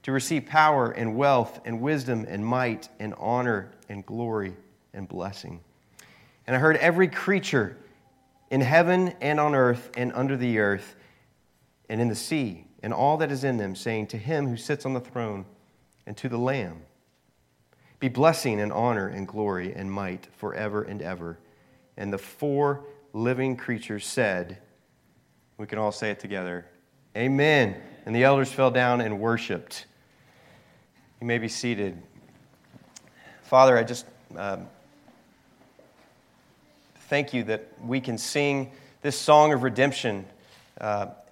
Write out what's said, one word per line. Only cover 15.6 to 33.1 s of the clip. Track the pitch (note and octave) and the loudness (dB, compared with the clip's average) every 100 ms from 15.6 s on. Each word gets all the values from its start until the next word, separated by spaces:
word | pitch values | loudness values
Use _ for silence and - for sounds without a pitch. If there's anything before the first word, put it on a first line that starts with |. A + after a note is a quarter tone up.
| _ _ _ _ - | _ _ _ _ -18
and | G#2 | -10
to | C3 | -6
the | A#2+ | -2
Lamb, | B2 C3+ F#2+ E2 D#2 _ _ _ _ _ _ _ _ _ _ - | -2 -2 -4 -10 -20 _ _ _ _ _ _ _ _ _ _ -6
be | C3 | -2
blessing | B2 D#3 D#3+ C3+ G#2 | 4 4 4 0 0
and | G#2 | -2
honor | E2 A#2+ A2 G2 | 0 0 0 -2
and | F#2+ F#2+ | -6 -8
glory | G#2 G#2 F#2 F#2 | -4 -2 -2 -4
and | - G2 | -8 -8
might | G2 G2 F#2 - | -6 -6 -8 -14
forever | - G#2 - G#2+ G#2 | -12 -8 -6 -4 -4
and | - G2+ | -6 -8
ever." | D#2 F2+ E2+ E2 _ _ _ _ _ | -8 -10 -10 -14 _ _ _ _ _
And | - G2+ | -12 -8
the | G2 | -8
four | - - D3 C#3 C#3+ C#3 - - _ | -8 -8 -2 2 0 0 -8 -20 _
living | G#2+ A#2+ B2+ C3 | -4 -2 0 -2
creatures | B2 - A#2 - G#2 - | -4 -4 -6 -6 -10 -6
said, | - A2 F#2 F2 F#2+ - _ _ _ _ _ _ _ _ - | -2 0 0 -4 -12 -20 _ _ _ _ _ _ _ _ -16
we | G#2+ | -8
can | G#2+ | -2
all | G#2+ | -2
say | G#2 G#2+ | -2 -4
it | G2 | -6
together, | G2 G2 F2+ F2 E2+ _ _ _ _ | -6 -8 -6 -8 -12 _ _ _ _
"Amen." | G#2 B2 C#3 D3+ D3 A2+ F#2+ - - - | -4 0 4 4 6 4 0 -14 -14 -4
And | A#2 | 4
the | |
elders | C3 C#3 C3 | 6 6 2
fell | - C3 | 2 2
down | B2 B2 A#2+ | 4 2 2
and | A2 G#2 | 0 -2
worshiped. | A2+ A2+ - F2+ - - - _ _ _ _ _ _ - _ _ _ _ _ - | 0 0 -2 -8 -8 -16 -18 _ _ _ _ _ _ -20 _ _ _ _ _ -10
You | A#2+ | -2
may | A#2 | -2
be | A2+ | -2
seated. | - A#2+ A2 G2+ F2 E2+ - - - _ _ _ - _ - _ | -4 -4 -2 -4 -6 -16 -20 -20 -20 _ _ _ -20 _ -20 _